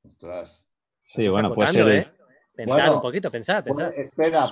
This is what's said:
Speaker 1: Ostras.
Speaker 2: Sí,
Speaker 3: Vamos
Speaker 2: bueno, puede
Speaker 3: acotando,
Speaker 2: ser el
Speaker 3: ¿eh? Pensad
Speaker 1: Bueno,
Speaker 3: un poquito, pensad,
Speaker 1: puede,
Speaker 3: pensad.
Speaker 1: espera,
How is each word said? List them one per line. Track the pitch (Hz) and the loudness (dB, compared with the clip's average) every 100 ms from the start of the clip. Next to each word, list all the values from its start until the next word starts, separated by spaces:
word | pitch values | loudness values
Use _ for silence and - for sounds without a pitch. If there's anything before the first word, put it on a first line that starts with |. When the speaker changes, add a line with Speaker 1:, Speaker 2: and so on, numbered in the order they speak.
Speaker 1:
Ostras. | - _ 82 90 82 _ _ _ _ _ | -20 _ -14 -12 -14 _ _ _ _ _
Speaker 2:
Sí, | - - 107 | -12 -2 0
Speaker 3:
Vamos | 98 | 2
Speaker 2:
bueno, | 104 | 0
puede | 113 120 | 0 2
Speaker 3:
acotando, | 170 135 | 4 4
Speaker 2:
ser | 104 | 4
el | |
Speaker 3:
¿eh? | - _ _ _ _ - | 0 _ _ _ _ -10
Pensad | 113 139 | 0 2
Speaker 1:
Bueno, | 143 147 | 4 2
Speaker 3:
un | |
poquito, | 127 160 185 | -2 -6 -6
pensad, | 117 110 202 | -6 -4 -4
Speaker 1:
puede, | 135 139 175 | -4 -4 -6
Speaker 3:
pensad. | 143 | -6
Speaker 1:
espera, | 139 - 160 160 127 | -8 -2 0 2 0